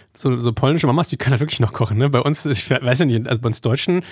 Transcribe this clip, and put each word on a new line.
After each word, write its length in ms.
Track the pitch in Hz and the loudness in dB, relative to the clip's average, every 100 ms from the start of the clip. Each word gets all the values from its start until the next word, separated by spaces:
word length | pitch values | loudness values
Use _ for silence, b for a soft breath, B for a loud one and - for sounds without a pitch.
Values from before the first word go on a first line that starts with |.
| B | B
So, 220 | - 139 123 | -4 -2 0
so 160 | 117 | 0
polnische 340 | 110 135 160 151 | 0 2 2 2
Mamas, 220 | 139 170 | 2 0
die 80 | - | -2
können 200 | - 131 | 0 0
ja 40 | |
wirklich 220 | 151 - | 0 0
noch 100 | - | -2
kochen, 260 | - 113 107 | 0 -2 2
ne? 120 | 139 | 2
Bei 100 | 131 | 2
uns, 260 | 143 151 151 | 0 -2 -2
ich 240 | 123 - | -4 -2
weiß 300 | 127 123 127 | -2 2 2
ja 60 | 147 | 2
nicht, 200 | 113 113 | 0 0
also 140 | 117 | -2
bei 80 | 120 | -2
uns 140 | 110 | -2
Deutschen 400 | - 139 - 175 B | -2 -2 0 -2 B